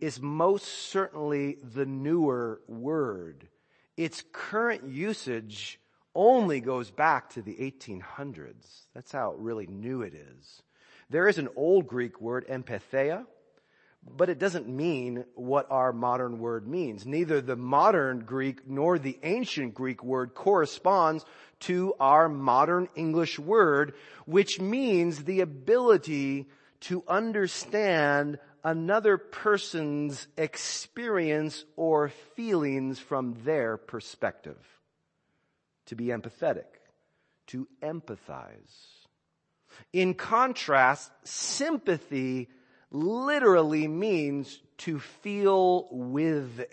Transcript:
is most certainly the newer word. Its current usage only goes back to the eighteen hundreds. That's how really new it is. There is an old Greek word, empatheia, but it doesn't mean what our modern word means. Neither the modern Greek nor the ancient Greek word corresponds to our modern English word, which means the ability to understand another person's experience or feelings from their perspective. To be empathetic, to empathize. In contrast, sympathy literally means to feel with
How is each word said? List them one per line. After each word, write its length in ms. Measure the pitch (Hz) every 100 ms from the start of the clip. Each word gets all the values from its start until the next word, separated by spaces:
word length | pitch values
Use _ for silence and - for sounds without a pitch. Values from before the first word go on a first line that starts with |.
is 180 | 156 123
most 460 | 143 156 175 202 -
certainly 920 | - - 196 190 151 147 147 143 -
the 220 | 123 123 135
newer 720 | 135 143 170 151 123 117 110 -
word. 800 | 113 131 160 131 95 85 71 - _ _ _ _ -
Its 260 | 165 - -
current 500 | - - 214 233 220
usage 960 | 135 131 202 214 131 113 110 104 - - _ _ _
only 460 | 165 214 254 196 139
goes 320 | 120 127 107
back 380 | 98 156 139 -
to 120 | 123
the 160 | 104 107
eighteen 400 | 135 131 - 92
hundreds. 840 | 90 - 143 87 69 - _ - _
That's 200 | 120 -
how 220 | 139 110 73
really 300 | 110 110 90
new 340 | 98 117 131
it 120 | 101
is. 480 | 76 69 65 - - _ _ _ - _
There 200 | 151 196
is 80 | 175
an 100 | 135 -
old 320 | 156 190 135
Greek 320 | 123 120 -
word, 260 | 113 123 123
empatheia, 760 | 131 127 104 - 135 143 185 240 _ _ _ _ _ _ _ -
but 220 | 139 180
it 120 | 143
doesn't 280 | 196 170 117
mean 560 | 131 170 143 123 120 127 -
what 360 | 123 139 135
our 220 | 135 127
modern 460 | 117 123 123 127 117
word 280 | 117 113 107
means. 380 | 170 147 104 113
Neither 340 | 151 170 147
the 160 | 127 123
modern 720 | 123 139 190 190 135 123 110
Greek 420 | 131 135 131 135
nor 320 | 135 165 175
the 180 | 135 127
ancient 500 | 156 226 240 156 123
Greek 300 | 110 131 120
word 300 | 120 127 123
corresponds 920 | - 190 196 147 - 180 196 160 160 - - - _
to 320 | - 180 185 -
our 280 | 135 151 165
modern 600 | 143 135 127 156 180 180 156
English 420 | 160 160 160 -
word, 560 | 151 226 170 143 143 - - - -
which 340 | 180 190 -
means 640 | 190 247 262 180 170 147
the 180 | 147 190
ability 1040 | 160 139 131 240 247 190 160 147 139 139 139 - _ _
to 240 | - 180 -
understand 1300 | 185 226 208 185 - - 208 202 165 147 143 147 147 - _
another 560 | 160 165 165 214 214 190
person's 1080 | - - 214 196 - 165 151 147 147 135 - -
experience 1300 | 156 - - - - - 240 196 160 151 156 - - -
or 340 | 165 156 147 - - -
feelings 600 | 226 180 147 135 131 131
from 380 | - 139 123 117
their 340 | 123 156 113 110
perspective. 800 | - 117 - - 104 - 78 65 _ _ _ _ _ _ _ _ _ _ _ _ -
To 100 | 113
be 100 | 120
empathetic, 600 | 117 110 - 160 107 - _ _ _ _ _ _ _ -
to 200 | 127 135 _
empathize. 1040 | 151 165 156 101 - 69 50 52 _ - - - _ _ _ _ _ _ _ - -
In 220 | 180 185 180
contrast, 960 | - 226 262 247 - 139 127 143 - _
sympathy 1300 | - - - - 302 294 - 160 - 139 131 127 120 _ _ _ _
literally 1000 | 139 170 233 269 294 240 175 156 156 156
means 720 | 160 214 175 143 143 131 - _ -
to 200 | - 147
feel 880 | - - 208 202 196 190 185 180 -
with 720 | 127 123 143 160 151 127 117 120